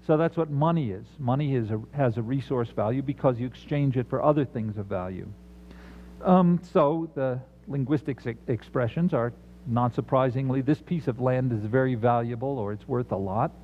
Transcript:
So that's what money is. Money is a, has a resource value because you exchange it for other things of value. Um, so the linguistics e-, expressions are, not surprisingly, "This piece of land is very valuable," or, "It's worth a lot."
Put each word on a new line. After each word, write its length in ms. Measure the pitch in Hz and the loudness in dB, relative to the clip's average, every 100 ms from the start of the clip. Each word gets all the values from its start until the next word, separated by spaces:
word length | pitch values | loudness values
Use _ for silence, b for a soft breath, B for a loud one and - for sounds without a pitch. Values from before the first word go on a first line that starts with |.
| - | 2
So 120 | 156 | 2
that's 180 | 165 170 | 4 0
what 160 | 156 | -2
money 400 | 143 160 170 123 | 2 2 2 -2
is. 140 | 95 113 - | -6 -12 -6
Money 380 | 123 135 147 131 | 0 0 2 0
is 160 | 107 | 0
a, 80 | 110 113 | -4 -6
has 240 | 143 127 110 | 0 0 0
a 40 | |
resource 480 | 113 135 - 131 117 - | -2 -4 -2 -2 -2 -2
value 260 | 107 131 | -2 -2
because 380 | 135 139 139 117 | -4 0 0 0
you 80 | 123 | -6
exchange 480 | - - 147 139 127 | -8 -4 0 2 0
it 100 | 120 | -2
for 120 | 131 | 0
other 240 | 147 151 131 | 2 2 0
things 320 | 120 107 104 | -4 -6 -6
of 80 | 98 | -6
value. 420 | 95 92 92 92 101 - - B B B B B B | -6 -6 -8 -12 -16 -20 -20 B B B B B B
Um, 380 | 190 185 175 175 | 4 6 6 2
so 480 | - 190 143 165 160 147 | 2 2 4 2 -6 -4
the 240 | 131 127 - - - | -2 -2 -8 -20 -8
linguistics 580 | 139 127 151 - 127 123 | -4 0 0 -2 -6 -8
e-, 80 | 117 - | -8 -4
expressions 680 | 113 - 135 120 - 175 | -6 -2 -2 -2 0 0
are, 180 | 131 120 - - - - | 2 -2 -4 -20 -14 -2
not 300 | 120 123 127 | 2 2 0
surprisingly, 640 | 117 131 131 120 135 131 | 0 2 2 0 -2 0
"This 200 | 127 160 | 0 0
piece 260 | - 175 135 | 0 -4 -2
of 140 | 120 | 0
land 320 | 127 127 127 | 0 2 0
is 100 | 113 | -2
very 320 | 104 127 131 120 | 0 2 2 2
valuable," 640 | 120 117 120 120 135 135 | 2 2 0 -4 -4 -4
or, 140 | 101 | -4
"It's 140 | 104 - | -6 -4
worth 240 | 123 123 | -4 -2
a 80 | 95 95 | -4 -2
lot." 180 | 101 135 - | -2 -2 -4